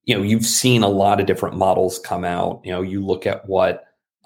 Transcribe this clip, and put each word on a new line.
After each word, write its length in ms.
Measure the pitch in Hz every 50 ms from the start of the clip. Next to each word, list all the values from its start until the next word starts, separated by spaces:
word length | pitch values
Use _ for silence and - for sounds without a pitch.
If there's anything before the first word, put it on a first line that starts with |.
| _
you 120 | - 120 101
know, 40 |
you've 240 | 98 101 110 113 113
seen 380 | - - - - 127 127 117 107
a 60 | 101
lot 300 | 101 98 98 101 104 101
of 40 | 95 95
different 280 | 92 - - 90 -
models 420 | 90 95 95 92 90 92 90 - -
come 260 | - - 95 90 90
out. 360 | 87 87 87 92 90 87 - -
You 80 | 92
know, 100 | 90 90
you 240 | 95 92 95 101 98
look 200 | 95 92 - -
at 220 | 104 98 - - 98
what, 380 | 95 92 92 92 87 - - _ _ _ _ _ _ _ _